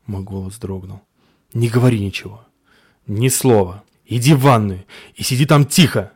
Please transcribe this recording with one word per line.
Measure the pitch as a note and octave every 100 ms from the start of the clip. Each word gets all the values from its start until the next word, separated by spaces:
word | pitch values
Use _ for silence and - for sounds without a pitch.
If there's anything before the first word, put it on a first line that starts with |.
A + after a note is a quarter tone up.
| -
Мой | G2
голос | F#2+ G2 F#2+ G2
дрогнул. | G2 F#2+ F#2 G2 _ _ _ _ _
«Не | A#2 A#2
говори | A#2+ B2 A2+
ничего. | G2 - G2 G2+ _ _ _ _ _ _ -
Ни | G#2 C3
слова. | - C3 A2 F#2 F#2+ _ _ _
Иди | B2 A#2+
в | D3
ванную | C3+ A#2+ G#2 F#2 - - -
и | -
сиди | - B2+ D3
там | D3 C#3
тихо. | - D#3 A#2+ G2